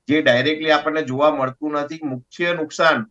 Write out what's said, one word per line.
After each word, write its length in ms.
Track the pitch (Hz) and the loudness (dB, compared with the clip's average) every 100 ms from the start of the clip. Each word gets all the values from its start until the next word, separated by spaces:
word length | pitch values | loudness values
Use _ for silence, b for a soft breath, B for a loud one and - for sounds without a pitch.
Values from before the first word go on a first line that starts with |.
| - | -2
જે 140 | 156 | 0
ડાયરેક્ટલી 480 | 131 120 143 156 156 | 4 2 2 0 2
આપણને 320 | 147 151 156 | 2 2 -4
જોવા 280 | 135 131 151 | -2 2 2
મળતું 420 | 143 131 127 151 | 2 -2 -4 -6
નથી. 280 | 147 147 160 | -4 -6 -8
મુખ્ય 500 | 151 127 - - 175 | -8 -8 -10 -6 -4
નુકસાન 520 | 175 156 - 165 131 110 | -2 -4 0 2 2 -2